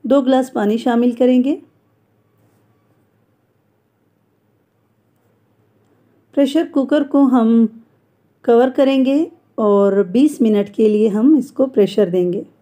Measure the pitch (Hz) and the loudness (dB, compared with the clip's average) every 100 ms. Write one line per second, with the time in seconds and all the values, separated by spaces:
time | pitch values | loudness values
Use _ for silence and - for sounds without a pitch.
0 | 233 277 262 262 262 - 208 226 254 233 | 2 0 2 0 -2 -4 -2 -2 -2 0
1 | 247 233 254 254 254 359 _ _ _ _ | -2 -2 0 0 0 -6 _ _ _ _
2 | _ _ _ _ _ _ _ _ _ _ | _ _ _ _ _ _ _ _ _ _
3 | _ _ _ _ _ _ _ _ _ _ | _ _ _ _ _ _ _ _ _ _
4 | _ _ _ _ _ _ _ _ _ _ | _ _ _ _ _ _ _ _ _ _
5 | _ _ _ _ _ _ _ _ _ _ | _ _ _ _ _ _ _ _ _ _
6 | _ _ _ - 277 311 339 285 247 294 | _ _ _ -2 0 -2 -2 -4 -2 -2
7 | 285 285 277 247 226 233 220 - _ _ | 0 0 2 2 2 2 0 -4 _ _
8 | _ _ _ _ - 233 262 262 269 269 | _ _ _ _ 0 2 2 0 0 2
9 | 262 277 339 _ _ - 208 202 202 196 | 0 -2 -4 _ _ -4 0 2 2 0
10 | 180 214 294 - 226 208 202 - 214 208 | -2 0 0 0 0 0 -2 0 0 2
11 | 220 202 254 311 - - 262 208 190 214 | 0 2 2 2 -2 -4 -2 0 -2 0
12 | 190 180 180 185 - _ | -2 0 -2 -4 -10 _